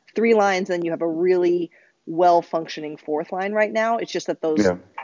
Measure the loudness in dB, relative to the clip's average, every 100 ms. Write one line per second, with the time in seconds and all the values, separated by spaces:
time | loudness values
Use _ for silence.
0 | _ 0 2 4 4 0 -2 -2 -2 -2
1 | -4 0 2 2 2 0 -2 _ _ _
2 | -8 2 4 4 2 -4 -6 -10 -10 -10
3 | -6 -6 -4 -6 -2 0 0 0 -2 -2
4 | -4 -6 -6 -4 -2 0 0 -2 -8 -18